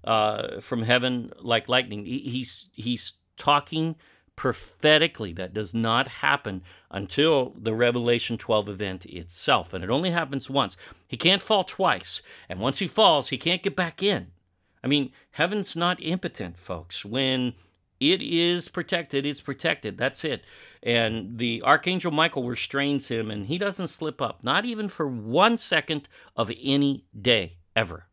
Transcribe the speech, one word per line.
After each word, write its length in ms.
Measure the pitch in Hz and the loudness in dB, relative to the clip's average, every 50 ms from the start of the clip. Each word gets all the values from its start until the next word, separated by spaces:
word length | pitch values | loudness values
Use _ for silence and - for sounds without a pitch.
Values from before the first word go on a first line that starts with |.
| - | 2
uh, 560 | - 113 110 107 107 107 104 - - - - | 2 4 4 4 2 2 -2 -6 -6 -6 -10
from 220 | - - 127 117 | -6 -4 -4 -2
heaven 500 | 113 117 123 123 123 127 123 123 117 - - - | 4 4 4 4 4 2 -2 -2 -6 -8 -14 -12
like 300 | - 120 117 113 - - | -2 0 0 0 2 2
lightning," 340 | 123 131 127 - 104 104 101 | 2 2 2 0 -8 -8 -6
he, 160 | 87 120 139 | -6 -6 -6
he's, 480 | - 127 117 131 123 - - - - _ _ | -6 -6 -6 -6 -6 -6 -10 -10 -12 _ _
he's 400 | - 110 120 120 113 - - - _ _ _ _ | -8 -4 -4 -4 -4 -6 -10 -12 _ _ _ _
talking 580 | - - 143 147 143 143 - 160 160 160 165 156 _ _ _ _ _ _ _ _ | -2 2 4 4 4 2 -2 -2 -2 -2 -2 -4 _ _ _ _ _ _ _ _
prophetically. 1000 | - - 131 117 - - - - _ - 151 156 151 165 165 - - 110 92 82 | -2 -2 -2 -2 -2 -10 -18 -10 _ 4 6 6 6 6 2 -2 -6 -8 -8 -6
That 200 | 87 92 90 90 | -6 -8 -6 -4
does 220 | 107 107 92 101 | -6 -6 -2 -2
not 320 | 113 113 113 113 123 135 | 0 2 2 2 2 0
happen 560 | 135 - - - 143 143 139 - 110 95 92 - - - - _ _ | -2 -6 0 2 2 2 2 0 -6 -8 -8 -10 -14 -20 -20 _ _
until 640 | - 98 101 - - 135 147 165 156 139 127 - - | -8 -8 -6 -2 2 2 4 4 4 2 0 -2 -6
the 200 | - 107 113 110 | -6 -4 -2 2
Revelation 640 | 113 123 120 120 123 117 120 120 117 - - 117 104 | 4 4 4 4 2 2 2 2 2 0 -4 -4 -6
twelve 280 | - - 113 107 101 | 0 2 2 2 2
event 380 | 104 101 92 104 98 92 90 - | 0 -6 -6 -6 -6 -6 -8 -12
itself, 680 | - - 90 87 85 - - - - 135 107 82 - | -14 -14 -14 -12 -12 -8 -4 2 2 2 2 2 -2
and 120 | - 92 90 | -8 -6 -2
it 80 | 92 | 0
only 180 | 120 143 180 185 | 0 0 0 0
happens 400 | 170 170 160 135 139 135 - - | 0 -2 -2 -2 -6 -8 -6 0
once. 260 | 135 139 123 92 - - - - - _ _ | 0 0 0 0 -4 -14 -18 -20 -20 _ _
He 80 | _ - | _ -8
can't 280 | 120 - 170 190 190 - | 0 4 4 4 4 2
fall 200 | - 220 196 180 | 2 2 2 2
twice, 600 | - - - 190 170 123 90 - - - - - - - - - _ | -2 -2 0 2 2 2 0 -2 -8 -8 -8 -10 -14 -20 -20 -12 _
and 100 | 92 92 | -6 -2
once 200 | 104 131 131 - | -2 -2 0 -2
he 80 | 196 | -4
falls, 420 | - - - 220 185 160 143 123 - | -2 4 6 6 8 6 6 2 -2
he 80 | 131 | -6
can't 240 | 120 - 170 180 175 | -2 0 0 -2 0
get 140 | - 190 143 | -2 -2 0
back 260 | - 180 165 - - | 0 -2 -2 -2 0
in. 300 | 185 202 190 110 90 85 - _ _ _ _ _ _ _ _ _ - | 0 2 2 0 -2 -8 -18 _ _ _ _ _ _ _ _ _ 0
I 40 | |
mean, 240 | 127 143 147 135 - _ _ _ _ | 2 2 2 2 -2 _ _ _ _
heaven's 440 | _ - 156 180 208 208 190 - - | _ 0 0 0 0 -2 -4 -4 -2
not 260 | 165 175 175 180 - | 0 0 0 0 -2
impotent, 560 | - 151 175 185 - - - - 98 87 85 | -2 -4 -4 -2 -4 -8 -8 -8 -10 -10 -10
folks. 480 | 87 - - 92 82 82 87 - - - | -14 -10 -8 -8 -8 -8 -10 -12 -12 -10
When 480 | 101 110 131 135 131 131 127 123 123 113 - _ _ _ _ _ _ _ _ | -4 -2 0 0 0 0 0 -2 -4 -4 -8 _ _ _ _ _ _ _ _
it 220 | 131 147 185 185 | 2 2 2 2
is 460 | 165 - 170 165 170 175 175 175 170 | 0 -2 0 2 2 2 2 0 -4
protected, 600 | - - 180 165 - 185 170 160 _ - 139 139 | -6 -6 -8 -4 -2 -4 -4 -4 _ -4 -2 -2
it's 140 | 147 143 - | -2 -6 -6
protected. 560 | - - 131 - - 160 160 - - 107 98 | -8 -10 -8 -2 -2 -2 -2 -2 -6 -10 -4
That's 280 | 98 120 135 - - - | -2 -2 -2 -2 -4 -4
it. 180 | 156 127 - - - - - - - - _ - | -4 -4 -6 -8 -20 -20 -20 -20 -20 -20 _ -2
And 560 | 120 117 117 117 110 113 113 92 101 117 113 | 2 2 4 2 2 0 -4 -6 -8 -6 -4
the 240 | 120 117 117 113 - | -2 -2 -2 0 4
Archangel 480 | 131 147 151 - 180 185 180 180 175 | 4 4 6 4 0 -2 0 -2 0
Michael 360 | 147 151 160 170 - 139 123 | 2 2 2 2 2 -2 -4
restrains 600 | 123 120 - - - - 139 139 143 143 135 139 | -4 -4 -4 -6 -4 -2 0 0 2 0 0 -2
him, 240 | - 120 113 110 107 | -2 -4 -4 -2 -4
and 160 | 107 104 98 | -6 -6 -4
he 100 | 110 156 | -4 -4
doesn't 300 | 180 202 202 185 - 180 | -2 -2 -4 -4 -4 -6
slip 340 | 156 - - 165 151 - - | -6 -6 -6 -6 -8 -4 -4
up, 220 | 139 110 - - - | -4 -4 -4 -6 -2
not 220 | 120 143 185 214 | 0 0 0 0
even 220 | 247 233 214 214 | -2 -4 -4 -6
for 200 | 196 - - 160 | -6 -4 -4 -4
one 500 | 139 127 113 104 110 120 165 196 226 233 | -4 -4 -6 -6 0 4 4 6 6 4
second 500 | 220 - - 180 156 - - 160 147 - - _ - - - _ | 2 0 0 0 0 0 -2 -6 -6 -6 -12 _ -20 -20 -10 _
of 160 | - 113 98 - - | -2 -2 -2 -2 -4
any 440 | - 135 139 143 143 139 139 - _ _ - 110 | 0 2 4 4 4 2 0 -4 _ _ -16 -2
day, 380 | 98 123 120 107 90 82 - - _ _ _ | 2 2 2 2 2 -4 -12 -20 _ _ _
ever. 300 | 113 110 85 82 78 - _ | 0 0 0 -4 -14 -16 _